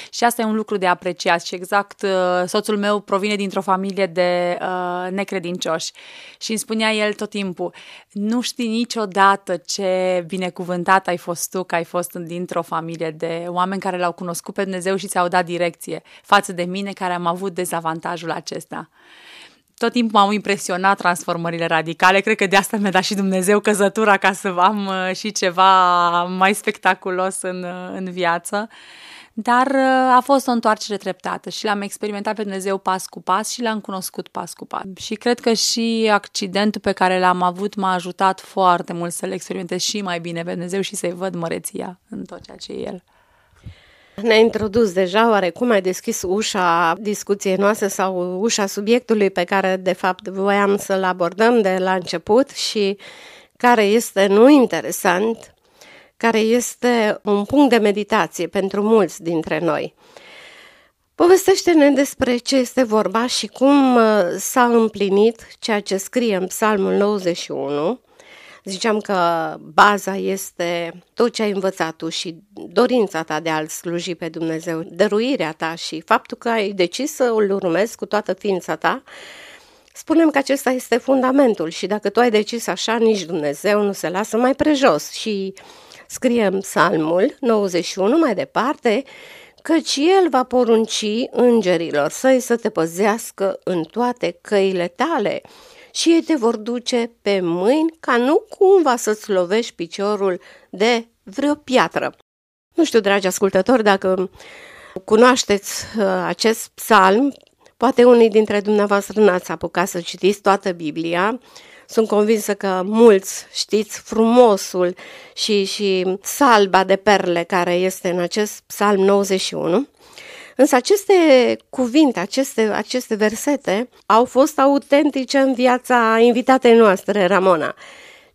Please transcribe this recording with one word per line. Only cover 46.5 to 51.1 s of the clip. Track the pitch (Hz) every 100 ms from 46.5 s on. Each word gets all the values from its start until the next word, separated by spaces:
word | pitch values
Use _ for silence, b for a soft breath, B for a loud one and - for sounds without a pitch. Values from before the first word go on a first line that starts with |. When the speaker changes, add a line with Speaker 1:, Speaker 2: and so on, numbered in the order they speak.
| 202 180 170 170 190
Speaker 2:
discuției | 214 247 - 202 196 185
noastre | 196 220 196
sau | - 190 185 180 185
ușa | 226 - 196
subiectului | 202 208 240 - 220 190
pe | 190
care, | 180 196 190 185
de | 185
fapt, | - 190 180 196
voiam | 190 196 202 202 202
să-l | - 190
abordăm | 185